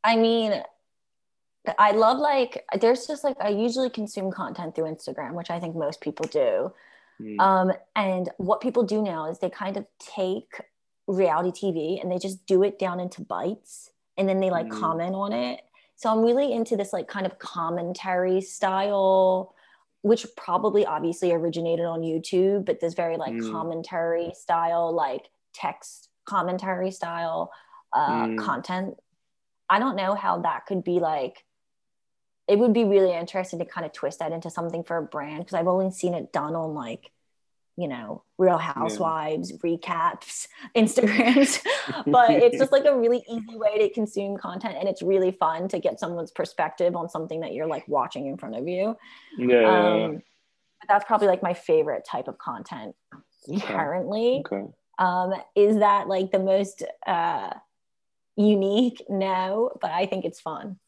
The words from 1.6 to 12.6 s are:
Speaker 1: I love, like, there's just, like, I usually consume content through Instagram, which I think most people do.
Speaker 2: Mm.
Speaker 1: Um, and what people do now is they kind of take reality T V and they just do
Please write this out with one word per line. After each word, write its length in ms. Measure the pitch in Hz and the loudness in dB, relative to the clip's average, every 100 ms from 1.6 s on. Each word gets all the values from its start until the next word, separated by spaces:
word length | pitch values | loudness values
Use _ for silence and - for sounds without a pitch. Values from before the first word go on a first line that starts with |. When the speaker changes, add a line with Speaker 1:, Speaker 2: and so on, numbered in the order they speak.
| - - | -6 4
Speaker 1:
I 140 | 208 | 4
love, 260 | 208 220 262 | 6 4 4
like, 460 | 294 277 247 - - 202 | 2 2 0 -4 -6 2
there's 260 | 226 247 - | 4 2 -2
just, 160 | 294 | -4
like, 140 | 285 262 | -4 -2
I 100 | 208 | -2
usually 400 | 202 233 240 254 | 0 0 0 -2
consume 420 | 240 208 - 190 | -4 -8 -6 -6
content 420 | 185 139 - 165 | -6 -8 -8 -8
through 120 | 160 160 | -6 -6
Instagram, 480 | 156 - 139 131 | -6 -10 -10 -8
which 160 | 170 175 | -10 -8
I 100 | 170 | -8
think 160 | 170 165 | -6 -4
most 240 | 147 160 | -6 -4
people 260 | - - - | -8 -6 -4
do. 460 | 151 123 95 151 - _ _ _ _ | 0 2 0 -2 -8 _ _ _ _
Speaker 2:
Mm. 180 | 220 208 | -10 2
Speaker 1:
Um, 320 | 196 190 185 185 _ | 4 4 2 -2 _
and 360 | 214 196 185 175 - | -4 -2 -2 -4 -4
what 220 | 185 220 | 0 0
people 200 | 254 240 | 2 0
do 200 | 208 214 | 2 0
now 240 | 208 160 156 | 0 -4 -6
is 80 | 175 | -6
they 120 | 180 | -6
kind 260 | - 196 196 | -6 -6 -6
of 100 | 202 _ | -10 _
take 560 | - - 185 202 - - - _ _ _ - | -16 -4 -4 -4 -8 -18 -18 _ _ _ -4
reality 460 | 190 180 156 180 | 2 4 4 0
T 200 | 170 196 | -2 -4
V 280 | 165 156 190 | -2 -2 -4
and 100 | 180 | -4
they 80 | 180 | -4
just 280 | 196 190 - | -4 -10 2
do 160 | 185 | 4